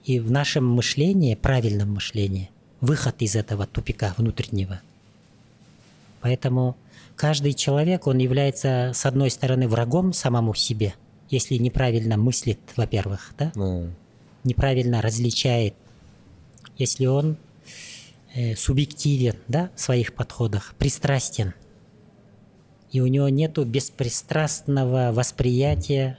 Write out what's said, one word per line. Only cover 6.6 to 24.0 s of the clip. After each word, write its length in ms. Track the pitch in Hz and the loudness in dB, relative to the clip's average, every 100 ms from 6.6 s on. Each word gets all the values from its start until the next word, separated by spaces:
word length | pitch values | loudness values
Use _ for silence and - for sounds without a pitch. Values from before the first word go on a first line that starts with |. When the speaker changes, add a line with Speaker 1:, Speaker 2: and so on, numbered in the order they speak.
| 127 127 - - - - | 0 -4 -16 -20 -20 -2
Speaker 1:
каждый 380 | 151 151 143 | 0 2 0
человек, 540 | 135 - 139 160 180 - | 0 0 2 2 0 2
он 100 | 131 | 2
является, 760 | 127 131 139 135 135 127 123 | 2 2 2 0 0 0 0
с 120 | 123 139 | 0 0
одной 240 | 127 135 | 2 0
стороны, 380 | - 131 131 123 | 0 0 2 2
врагом 440 | 113 117 156 185 | 2 2 2 2
самому 400 | 175 135 120 113 101 | 0 0 2 0 0
себе, 380 | - 110 104 - - - - | -2 0 -2 -4 -20 -20 -4
если 260 | 131 - 127 | -2 0 0
неправильно 600 | 120 - 127 117 113 110 | 0 0 2 2 0 2
мыслит, 420 | 117 120 - 101 - - | 2 2 0 -4 -4 -4
во-первых, 580 | 113 107 98 98 - - | 0 0 -2 -6 -10 -4
да? 140 | 151 | -4
Speaker 2:
Да. 300 | 110 95 90 85 87 - - - - | -2 -2 -2 -6 -10 -20 -20 -20 -6
Speaker 1:
Неправильно 580 | 127 120 139 131 123 117 | -2 0 2 2 2 2
различает, 720 | 113 113 120 110 131 120 107 - - - - - - - - - - - | 0 0 0 0 0 2 0 -4 -20 -20 -20 -20 -20 -20 -20 -20 -20 -4
если 280 | 127 - 131 | -4 0 2
он, 320 | 135 156 151 - - - - - - - - - | 2 0 -4 -10 -20 -20 -18 -16 -18 -20 -20 -12
э, 220 | 127 120 107 | -4 -2 -2
субъективен, 800 | - 135 143 - 147 139 123 104 - | 0 0 -2 -2 0 2 2 0 -2
да, 220 | 139 180 - | -2 -2 -6
в 60 | |
своих 320 | - 123 113 | 0 0 0
подходах, 600 | - 117 - 117 101 - - | -4 -8 -2 -2 -2 -6 -2
пристрастен, 760 | 143 - - 139 - - 98 - - - - - - - - - - - _ - - | 0 0 0 0 0 -2 -4 -6 -20 -20 -20 -20 -20 -20 -20 -20 -20 -20 _ -20 -6
и 100 | 131 | 0
у 60 | 127 | 2
него 200 | 135 139 | 2 2
нету 360 | 135 156 156 123 | 2 0 -2 -2
беспристрастного 1500 | 117 - - | 0 0 -2